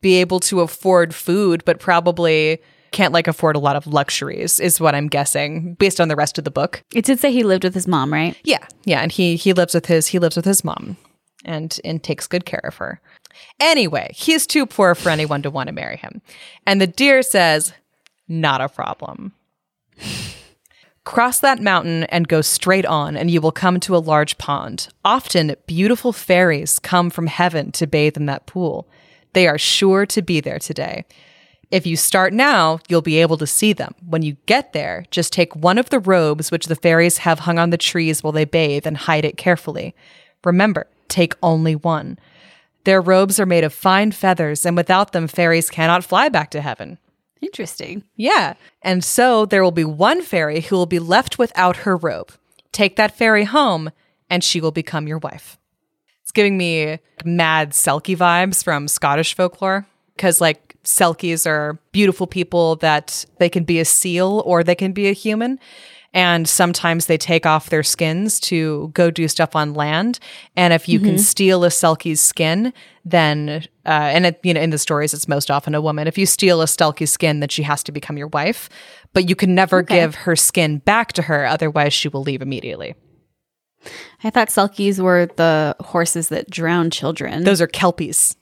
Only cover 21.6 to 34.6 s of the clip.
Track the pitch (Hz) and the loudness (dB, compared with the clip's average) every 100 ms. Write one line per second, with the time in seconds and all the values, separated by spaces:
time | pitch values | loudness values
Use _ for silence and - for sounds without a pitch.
21.6 | 202 180 170 165 165 170 170 160 151 - | 2 0 0 -2 -2 -2 2 2 2 -2
22.6 | - 190 185 156 147 151 170 170 156 - | 2 2 2 -2 -2 -4 0 2 0 0
23.6 | 185 180 - 180 160 151 151 - - 143 | 0 0 0 0 2 0 0 -4 -6 -6
24.6 | - - - _ 196 254 - 185 151 - | -6 -10 -12 _ 0 0 0 -2 0 -4
25.6 | - 160 202 240 247 214 - 180 180 147 | -6 0 2 2 -2 -6 2 4 4 0
26.6 | 156 - - 180 175 170 165 - 180 165 | -2 -4 0 0 0 -2 -6 0 0 0
27.6 | 139 - 160 156 151 147 147 135 - 185 | -6 -6 -2 2 0 0 -6 -6 -8 -6
28.6 | 170 - - _ _ _ _ - 175 151 | -4 -6 -12 _ _ _ _ 2 4 2
29.6 | - - 196 190 202 - 175 165 147 - | 0 2 4 4 2 -2 0 -2 -2 -8
30.6 | - 151 139 - - _ _ _ _ _ | -8 -8 -8 -10 -14 _ _ _ _ _
31.6 | _ 190 175 165 - 190 185 208 277 233 | _ -2 0 -2 0 2 2 2 4 4
32.6 | 160 160 _ 170 160 156 165 156 151 - | 2 0 _ 0 2 2 4 2 -2 0
33.6 | 214 202 - - 175 160 156 143 - 240 | 2 0 -4 -12 -6 -4 -4 -6 0 0